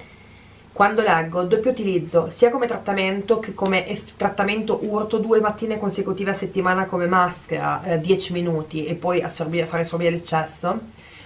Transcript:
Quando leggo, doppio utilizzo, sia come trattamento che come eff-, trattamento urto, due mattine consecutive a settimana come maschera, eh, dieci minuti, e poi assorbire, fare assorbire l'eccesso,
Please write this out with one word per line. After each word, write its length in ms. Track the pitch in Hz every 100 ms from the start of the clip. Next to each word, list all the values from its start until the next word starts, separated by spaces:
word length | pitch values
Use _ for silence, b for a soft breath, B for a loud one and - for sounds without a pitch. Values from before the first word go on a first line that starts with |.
| B B B B B B B
Quando 300 | - 202 220
leggo, 400 | 208 165 165 175
doppio 300 | 180 220 247
utilizzo, 580 | 254 196 180 156 170 160
sia 180 | - 240
come 180 | 254 240
trattamento 720 | - - 190 190 196 196 226
che 140 | -
come 340 | - 190 180 180
eff-, 260 | 202 - -
trattamento 600 | 196 196 202 214 220 -
urto, 380 | 208 208 220 220
due 200 | 220 220
mattine 360 | 208 208 220 214
consecutive 540 | 202 202 190 185 196
a 40 |
settimana 520 | 190 180 190 180 185 185
come 200 | 180 175
maschera, 760 | 185 180 - - 156 147 147
eh, 180 | 180 165
dieci 320 | 165 190 -
minuti, 540 | 175 175 160 156 156 151
e 80 |
poi 260 | - 175 180
assorbire, 460 | 170 - 160 170 165
fare 160 | 170
assorbire 300 | 170 170 170
l'eccesso, 680 | 170 - 160 156 - 175 220 - B B B